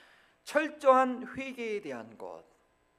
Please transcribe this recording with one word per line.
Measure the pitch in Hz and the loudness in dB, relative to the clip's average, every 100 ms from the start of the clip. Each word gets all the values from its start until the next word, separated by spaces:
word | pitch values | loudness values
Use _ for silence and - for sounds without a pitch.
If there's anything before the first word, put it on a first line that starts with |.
| - _ _ _ | -20 _ _ _
철저한 | - 294 311 - 269 262 262 247 - - | -2 0 0 0 6 6 6 0 -8 -10
회개에 | 269 254 226 208 | -10 -8 -6 -6
대한 | 156 123 113 104 | -6 -10 -12 -14
것, | 92 82 - _ _ _ _ | -14 -14 -18 _ _ _ _